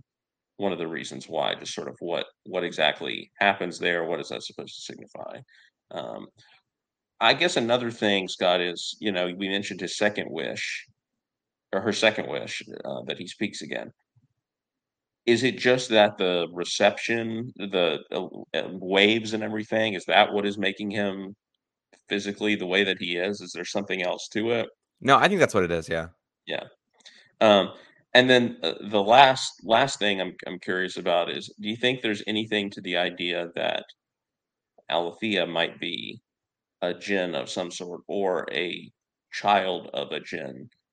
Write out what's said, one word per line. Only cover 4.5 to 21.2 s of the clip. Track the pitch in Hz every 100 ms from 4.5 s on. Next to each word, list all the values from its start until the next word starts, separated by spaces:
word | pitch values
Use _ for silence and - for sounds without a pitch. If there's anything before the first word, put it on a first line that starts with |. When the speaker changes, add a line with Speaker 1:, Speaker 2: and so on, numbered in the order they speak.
| - -
Speaker 1:
to | -
signify? | - - - - - - 135 _ _ _ -
Um, | 90 64 52 50 _ _ _ _ _ _ _ _ -
I | 113
guess | 131 170 160
another | 117 123 120
thing, | 113 107 98 92
Scott, | - 92 90
is, | 87 85 - -
you | 107
know, | 92 90 90
we | 98
mentioned | 98 101 92
his | 92 -
second | 104 104 87
wish, | 78 62 - - - - _ _ _ _ _ _ _ _
or | 98
her | 107
second | 98 110 107 67
wish, | 69 57 - - -
uh, | - 67 67
that | -
he | 87
speaks | - 107 -
again. | 73 62 - - _ _ _ _ _ _ _ _ _ _ _ _ -
Is | 117
it | 127 101
just | 127 127 -
that | 110 104 104
the | 92 90 85
reception, | 87 85 - 101 107 - 117 113 113 123 -
the, | 101 95 87 76 -
uh, | 82 87 - - 78
uh, | -
waves | 92 92 98 104 113 110
and | 110
everything, | 107 107 104 110 110
is | 95 -
that | 92 104
what | 101 101
is | 101
making | 98 98 104
him | 104 101 95